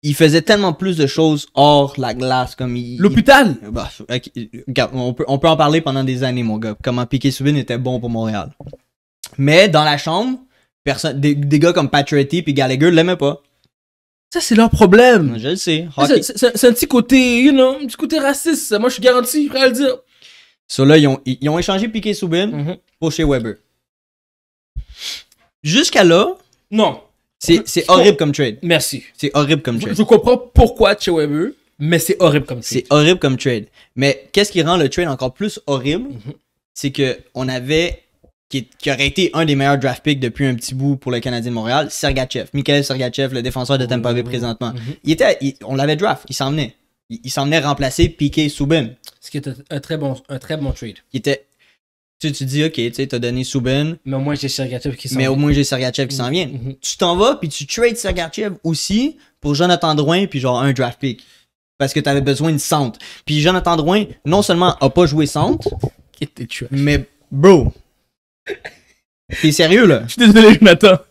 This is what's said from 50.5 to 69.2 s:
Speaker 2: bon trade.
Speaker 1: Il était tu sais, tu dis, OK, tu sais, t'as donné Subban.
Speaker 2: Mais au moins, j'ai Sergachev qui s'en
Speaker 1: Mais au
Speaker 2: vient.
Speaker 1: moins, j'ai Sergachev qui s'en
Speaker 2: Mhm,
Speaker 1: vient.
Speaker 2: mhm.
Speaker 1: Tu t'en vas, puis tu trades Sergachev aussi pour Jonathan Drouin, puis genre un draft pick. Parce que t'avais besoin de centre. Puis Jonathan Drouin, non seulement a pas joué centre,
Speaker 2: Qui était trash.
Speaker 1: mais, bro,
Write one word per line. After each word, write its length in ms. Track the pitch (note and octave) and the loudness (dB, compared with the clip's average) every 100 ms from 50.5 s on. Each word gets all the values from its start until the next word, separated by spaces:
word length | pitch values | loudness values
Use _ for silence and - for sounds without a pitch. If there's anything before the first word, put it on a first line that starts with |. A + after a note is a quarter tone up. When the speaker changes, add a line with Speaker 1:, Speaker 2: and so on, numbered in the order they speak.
Speaker 2:
bon 160 | D#3 C#3 | -8 -6
trade. 220 | - A#2 - _ | -8 -10 -16 _
Speaker 1:
Il 60 | C3 | -6
était 260 | C#3 C3+ _ _ _ _ _ _ _ _ | -4 -4 _ _ _ _ _ _ _ _
tu 100 | D3+ | -8
sais, 40 | |
tu 120 | C3+ | -6
dis, 180 | C3 C#3+ | -4 -2
OK, 100 | D#3 | -2
tu 200 | D3+ A2+ | -2 -6
sais, 120 | - C3+ | -6 -6
t'as 120 | B2 | -4
donné 240 | A#2+ B2+ | -4 -6
Subban. 500 | B2+ C3+ B2 C#3 D3+ E3 | -4 -4 -2 -2 -2 -6
Speaker 2:
Mais 100 | C3+ | -8
au 40 | C3+ | -6
moins, 140 | C#3+ | -4
j'ai 140 | C#3+ C#3 | -6 -6
Sergachev 460 | - B2+ B2 D3 | -6 -8 -8 -8
qui 120 | A#2+ B2+ | -10 -8
s'en 100 | C3 | -4
Speaker 1:
Mais 100 | C3 | -2
au 60 | |
Speaker 2:
vient. 80 | C3+ | 0
Speaker 1:
moins, 100 | D3 | 0
j'ai 100 | C#3+ | 0
Sergachev 440 | C#3 B2+ B2+ B2 C3 | 0 -2 -4 -4 -6
qui 80 | |
s'en 100 | C3+ B2 | -6 -4
Speaker 2:
Mhm, 40 | |
Speaker 1:
vient. 160 | E3+ D3+ | -4 -6
Speaker 2:
mhm. 280 | C3 B2 C3 | -8 -12 -10
Speaker 1:
Tu 160 | - - | -12 -4
t'en 180 | F3+ | -2
vas, 200 | F3 A#3 | 2 0
puis 120 | D4 D#3+ | 0 -8
tu 180 | - C#3+ | -10 -10
trades 280 | - A#3+ | -2 -2
Sergachev 600 | A3+ G3 F3+ E3 - G#3 F3 | -2 -6 -6 -6 -6 -8 -6
aussi 540 | E3 D#3 - G#3 C#4 - _ _ | -4 -4 -2 -2 -2 -6 _ _
pour 140 | D3 | -4
Jonathan 400 | C#3+ F3+ F3 D#3+ | 0 0 2 0
Drouin, 320 | D3+ C#3+ F3 | 0 0 0
puis 140 | G3 C#3 | -2 -4
genre 200 | B2+ B2 | -2 0
un 140 | C#3 | 0
draft 260 | C3 B2 - | 0 -4 -4
pick. 240 | C3+ A2 _ _ _ _ _ _ | -8 -8 _ _ _ _ _ _
Parce 160 | C#3 | -4
que 60 | D#3 | -2
t'avais 220 | C#3+ C#3 | 0 0
besoin 300 | C3+ C3+ D#3+ | 0 0 0
de 60 | D3 | -2
centre. 420 | - D3+ B2+ - - - | -2 -2 -2 -8 -20 -16
Puis 140 | - D3+ | -4 0
Jonathan 360 | D#3 F#3 F3 E3+ | 0 0 0 0
Drouin, 280 | D3+ G3+ G#3 - | 2 0 -2 -8
non 160 | C#3+ F#3+ | 0 0
seulement 340 | G3+ E3+ F3+ - | 2 2 2 2
a 120 | C3+ | 0
pas 160 | F3 | 2
joué 220 | E3+ D3 D3 | 2 2 -2
centre, 420 | D3+ E3 - - - - _ _ | -2 -2 -2 -4 -6 -8 _ _
Speaker 2:
Qui 120 | _ | _
était 240 | C#3+ - A#2 | -14 -12 -14
trash. 220 | - A#2+ | -12 -6
Speaker 1:
mais, 340 | C#3 C#3+ C#3+ C#3 _ _ | -2 0 0 -4 _ _
bro, 400 | C3+ F3+ F3 A2+ - _ _ _ _ _ _ - - - _ _ _ _ _ | 4 6 6 4 -6 _ _ _ _ _ _ -14 -14 -14 _ _ _ _ _